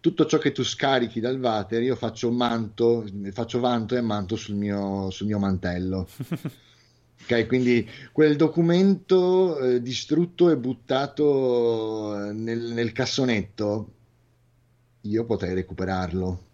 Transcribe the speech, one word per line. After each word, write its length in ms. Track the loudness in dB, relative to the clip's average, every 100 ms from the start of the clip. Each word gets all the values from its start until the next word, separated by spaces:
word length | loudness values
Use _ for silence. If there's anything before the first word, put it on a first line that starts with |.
tutto 260 | 0 2 2
ciò 120 | 2
che 140 | 0
tu 100 | -2
scarichi 580 | -4 -2 2 2 0 -2
dal 200 | -4 -2
water 420 | 0 -2 -2 -2
io 140 | 0 -2
faccio 340 | -4 -2 -2
manto, 720 | 0 0 -2 -6 0 2 2 -2 -10 -10
faccio 260 | -6 -4 0
vanto 360 | 0 0 0 -2
e 40 |
manto 360 | 0 -2 -4 -6
sul 180 | -4 -4
mio, 540 | -2 -2 -2 -4 -4
sul 160 | -6 -4
mio 120 | -2
mantello. 720 | -2 -2 -4 -4 -4 -4 -6 -10 -10
<laughs> 360 | -8 -10 -14 _ _ _ _ _ _ 0
Ok, 200 | 0 2
quindi 360 | 0 4 2 0 -12 -8
quel 240 | 2 4 4
documento, 1200 | 2 2 2 4 4 2 2 4 4 4 2 2
eh, 240 | 2 2
distrutto 680 | 0 -8 -2 0 0 4 4
e 80 | 4
buttato, 1700 | 0 -6 -2 -2 -2 2 2 4 2 2 2 0 -2 -4 -4 -6 -6
eh, 40 |
nel, 400 | -6 -4 -4 -4
nel 200 | -4 -4
cassonetto, 1000 | -2 -4 0 0 0 -2 -4 -4 -4 -6 _ _ _ _ _ _ _ _ _ _ _
io 240 | -4 -2
potrei 280 | 0 -2 0
recuperarlo. 920 | -2 -4 -4 -2 -2 -2 -2 -2 -4 -10